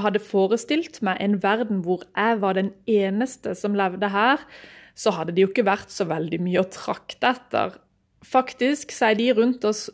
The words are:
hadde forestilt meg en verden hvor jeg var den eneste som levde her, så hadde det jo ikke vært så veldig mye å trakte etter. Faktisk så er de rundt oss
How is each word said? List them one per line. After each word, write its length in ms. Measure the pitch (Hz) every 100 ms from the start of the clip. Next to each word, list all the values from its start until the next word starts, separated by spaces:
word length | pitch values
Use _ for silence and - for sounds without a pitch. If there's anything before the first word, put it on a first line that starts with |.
| 208
hadde 160 | 202
forestilt 800 | - 202 190 226 - 302 339 -
meg 160 | 196 185
en 220 | 196 202
verden 400 | 196 220 226 196
hvor 240 | 170 180 -
jeg 260 | - 220 226
var 160 | 190 190
den 100 | 190 - -
eneste 720 | 214 190 196 262 - - 185
som 160 | 202 202
levde 340 | 190 185 202
her, 300 | 202 233 294 - - - - -
så 220 | - - 170
hadde 160 | 160
det 80 | 175
jo 80 | 190
ikke 160 | 220 196
vært 240 | 202 -
så 160 | - 175
veldig 340 | 160 160 170 175
mye 160 | 180
å 80 | 190
trakte 640 | - - - - - 247
etter. 400 | 254 - 110 180 - _ _ _ _
Faktisk 720 | - 254 254 - 254 294 - -
så 140 | 226
er 80 | 214
de 120 | 240 220
rundt 300 | 240 247 214
oss 200 | 214 -